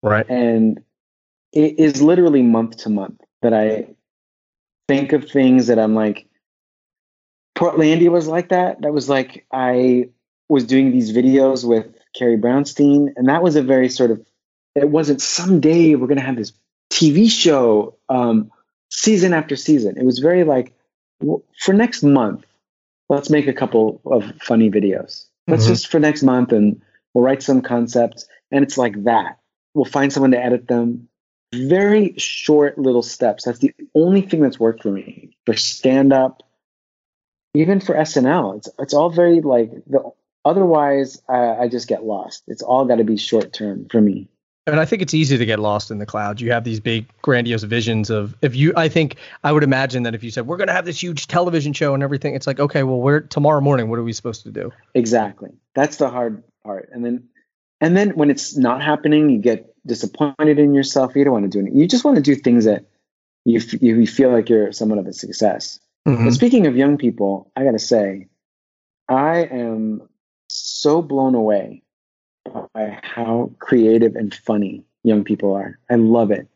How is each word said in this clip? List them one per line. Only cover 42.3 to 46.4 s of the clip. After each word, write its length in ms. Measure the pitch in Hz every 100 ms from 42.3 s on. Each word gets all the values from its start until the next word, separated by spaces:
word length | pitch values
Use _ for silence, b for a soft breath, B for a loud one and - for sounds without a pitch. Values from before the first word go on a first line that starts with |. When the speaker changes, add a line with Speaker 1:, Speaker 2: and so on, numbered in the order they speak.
| - -
Speaker 2:
It's 160 | 110
all 240 | 117 127 131
gotta 180 | 117
be 120 | 107 107
short 360 | - 113 -
term 340 | - 107 95 -
for 100 | 117
me. 280 | 104 95 98 _ _ _ -
Speaker 1:
And 120 | 151
I 60 |
think 180 | 156 220
it's 100 | 175
easy 240 | 156 151 135
to 80 |
get 140 | 113 107
lost 320 | 107 104 -
in 80 | 107
the 80 | 104
clouds. 340 | 107 104 104